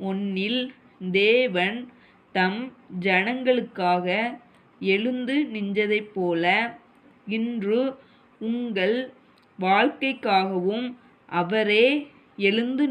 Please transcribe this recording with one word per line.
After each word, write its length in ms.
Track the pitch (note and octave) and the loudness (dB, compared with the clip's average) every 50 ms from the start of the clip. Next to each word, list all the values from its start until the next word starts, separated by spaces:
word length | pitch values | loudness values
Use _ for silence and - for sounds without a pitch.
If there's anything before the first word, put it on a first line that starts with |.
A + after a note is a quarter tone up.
| F#3+ F#3+ | -6 -4
ஒன்னில் 540 | F#3+ G3 G3+ G3+ F#3+ F#3 G3 G#3+ B3 B3+ B3 C4 - - _ - _ _ F#3 F#3 F3+ G3 | -4 -4 -4 -4 -2 -2 -2 -2 -2 -2 -4 -4 -8 -16 _ -20 _ _ -8 -2 2 2
தேவன் 580 | G3+ G#3+ A3+ B3 B3+ A#3+ F#3 F3+ F3+ G3 G#3+ A#3+ B3 - - - _ _ _ _ _ _ _ | 4 6 4 4 4 2 2 0 0 -2 -2 -6 -10 -12 -18 -20 _ _ _ _ _ _ _
தம் 240 | G3 F#3 F#3 G3 A3 B3+ C4 A#3+ - _ _ F#3 F3+ F3 | 0 0 0 0 -4 -8 -10 -14 -18 _ _ -10 -4 -2
ஜனங்களுக்காக 1040 | G3 F#3 F#3 F#3+ A3 B3+ C4 B3+ B3+ B3+ A#3+ G3+ - - - F#3 F3+ F3+ F3+ F3+ F3+ F3+ G#3 A3+ A#3+ B3 - - _ _ _ _ _ _ _ | 2 2 2 2 0 -4 -2 2 2 2 2 2 -4 -6 -2 2 2 2 2 2 0 -2 -2 -2 -4 -6 -10 -16 _ _ _ _ _ _ _
எழுந்து 540 | F#3+ F#3+ G3 G3+ A3 B3+ B3+ B3+ B3+ A#3+ C4+ D4 D4+ B3 A3 | 0 0 2 2 2 -2 -2 -2 -4 -2 0 0 0 -2 -4
நின்றதைப் 580 | G#3+ G3+ G3 G3+ G#3 G#3+ G#3 G#3 G#3 G#3 G#3 - | -6 -6 -2 0 0 0 2 0 0 -2 -4 -4
போல 280 | F#3+ F3+ F3 E3+ E3 E3+ F3+ F#3+ G#3 A#3 A#3 - - - _ _ _ _ - _ _ _ G3 G#3 A3 | -2 0 0 0 0 0 0 0 -2 -2 -4 -8 -12 -20 _ _ _ _ -20 _ _ _ -6 -4 -4
இன்று 420 | A3+ A#3 A#3+ A#3 G3 G3+ A3 A#3+ C4 C4+ C4 - - _ _ _ _ _ _ _ | -4 -4 -4 -4 -2 0 0 0 0 -2 -4 -8 -18 _ _ _ _ _ _ _
உங்கள் 560 | G#3+ A3+ A3+ A#3+ A#3+ A#3+ G#3+ F#3+ F#3 G3 A3+ B3 C4 B3+ - - _ _ _ _ _ _ _ - | -6 -6 -4 -4 -4 -4 -2 -2 0 0 0 0 -2 -6 -12 -20 _ _ _ _ _ _ _ -4
வாழ்க்கைக்காகவும் 1300 | F#3 F#3 G3 G#3 A#3 D4 - - C4+ C4+ B3+ C4 - A3+ G3 F#3+ F#3+ F#3+ F#3+ F3+ F3 F#3+ G#3 A#3 B3 B3 B3 - - - _ _ _ - | 0 2 4 4 4 2 0 -2 -4 -4 -4 -4 -2 0 2 2 2 0 -2 -2 -2 -2 -2 -2 -4 -8 -10 -14 -20 -20 _ _ _ -4
அவரே 580 | - F3 F3 E3+ G3+ A3 G#3+ G#3 G#3 G#3+ A#3 C4 C#4+ D4+ C#4+ - - - _ _ _ - G3 G3 | -2 -2 -2 0 0 0 2 4 4 6 6 6 4 2 -2 -6 -14 -20 _ _ _ 0 0 2
எழுந்து 360 | G#3 A3+ A#3 B3 C4 C4 D4 C#4 | 2 2 0 -2 0 0 0 0